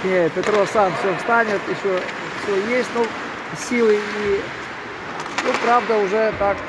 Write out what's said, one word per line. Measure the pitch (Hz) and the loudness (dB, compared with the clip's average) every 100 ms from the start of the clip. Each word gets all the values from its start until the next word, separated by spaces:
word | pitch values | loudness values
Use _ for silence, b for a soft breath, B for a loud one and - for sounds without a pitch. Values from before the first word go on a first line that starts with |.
Не, | 190 185 165 | 2 2 2
Петро | 185 185 208 190 | 2 2 2 2
сам | 226 196 151 | 4 2 2
всё | 196 170 | -2 -2
встанет, | - 233 220 196 196 | 2 2 2 0 -2
ещё | 190 196 185 - - 165 - | -4 0 -2 -2 -8 -8 -8
всё | - 196 208 247 | -2 -2 0 0
есть, | 233 233 | 0 -2
ну, | 226 - - - - - - | -2 -4 -8 -10 -10 -8 -2
силы | 240 226 208 | 2 4 4
и... | 208 208 208 196 190 - - - - - - - - - - | 2 -2 0 0 -2 -10 -10 -10 -10 -10 -10 -10 -6 -4 -2
Ну, | 254 | 0
правда, | 226 240 208 220 | 4 4 4 2
уже | 196 208 220 175 | 2 2 2 2
так | 202 196 | 0 0